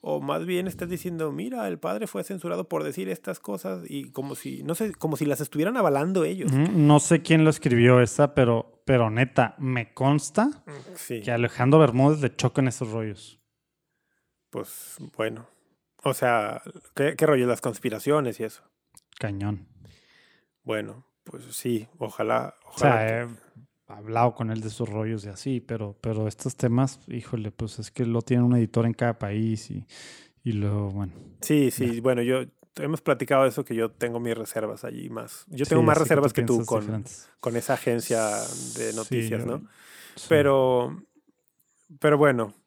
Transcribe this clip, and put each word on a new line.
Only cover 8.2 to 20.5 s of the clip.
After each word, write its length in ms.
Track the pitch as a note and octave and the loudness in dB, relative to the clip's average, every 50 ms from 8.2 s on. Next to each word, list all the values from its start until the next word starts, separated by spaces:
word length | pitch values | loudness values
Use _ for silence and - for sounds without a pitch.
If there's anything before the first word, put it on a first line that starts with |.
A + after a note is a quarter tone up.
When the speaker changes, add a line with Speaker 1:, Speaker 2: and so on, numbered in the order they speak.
| D3 C#3 - | 2 4 4
Speaker 2:
pero, 480 | - C3 A#2+ A#2 A2+ - - _ _ _ | 4 4 4 4 0 0 -6 _ _ _
pero 260 | - C3+ B2 A#2 A2 | 2 4 4 4 2
neta, 420 | G#2+ A2+ C3 B2+ _ - B2 A2 - - | 2 0 0 2 _ 2 2 2 0 -6
me 340 | C#3+ C3 B2+ B2 A2+ - _ | -4 -2 -2 -2 -4 -6 _
consta 720 | - C3 C3+ C#3+ D3+ C#3+ - _ - A3 C#4+ D4 - _ | 0 2 2 2 2 0 -2 _ 2 2 2 0 -4 _
Speaker 1:
Mm, 60 | - D3 C#3 C3 - F#3 | -18 -18 -18 -18 -18 -16
sí. 260 | F3 - - B2 A2+ | -16 -10 -8 -8 -6
Speaker 2:
que 100 | G#2 A#2 | -2 -2
Alejandro 460 | A#2+ A#2 A#2+ A#2+ - - B2 C3 C#3+ D#3+ | 0 2 2 0 2 2 4 6 8 8
Bermúdez 400 | D#3 C3+ A2+ B2+ C3+ C#3+ D#3 D3+ | 8 8 6 4 4 4 4 2
le 160 | C#3+ B2 - | 0 -4 -2
chocan 320 | - - B2+ - - C3+ C3 | 0 -2 0 2 2 0 0
esos 220 | A#2+ - C3 A2 | -2 -4 -8 -6
rollos. 500 | G#2+ A2+ A2 A2 G2+ F#2+ - - - _ _ _ _ _ _ _ _ _ _ _ _ _ _ _ _ _ _ _ _ _ _ _ | -6 -6 -6 -8 -10 -12 -16 -20 -20 _ _ _ _ _ _ _ _ _ _ _ _ _ _ _ _ _ _ _ _ _ _ _
Speaker 1:
Pues, 480 | - A#2+ A2 - - - - - - - C#3 C3 _ | -12 -12 -12 -12 -14 -18 -18 -18 -18 -18 -18 -18 _
bueno. 320 | - A2 A2+ A2+ A2+ A#2 _ _ _ _ _ _ _ _ _ _ _ - C#3+ | -4 -4 -4 -4 -8 -16 _ _ _ _ _ _ _ _ _ _ _ -2 -2
O 60 | C3 | -2
sea, 480 | - - B2 A#2+ A2+ G#2 G#2 A2+ - - - - - _ _ _ | 2 2 2 2 2 0 -2 -6 -10 -12 -16 -20 -20 _ _ _
¿qué, 200 | - C#3 D3 E3 | -2 -2 -2 0
qué 100 | - D#3+ | 2 2
rollo? 220 | D3+ D3 C3 B2 B2 | 4 4 4 2 0
Las 140 | A#2 G#2+ | 0 -2
conspiraciones 760 | - C3+ A2 - - C3 A2 A2 - C#3 D3 D3+ C#3+ B2 G#2 - | -2 -6 -6 -4 -6 -6 -6 -4 -2 0 0 0 0 -2 -6 -6
y 40 | A2+ | -8
eso. 180 | A2 - - _ _ _ _ _ _ _ - _ _ _ - | -10 -10 -14 _ _ _ _ _ _ _ -20 _ _ _ -8
Speaker 2:
Cañón. 500 | - A2 G2+ G2 G2+ G#2 G#2+ F#2+ - _ _ _ - - - _ _ _ _ _ _ _ _ _ _ _ | -6 -6 -6 -4 -4 -4 -4 -6 -10 _ _ _ -20 -20 -20 _ _ _ _ _ _ _ _ _ _ _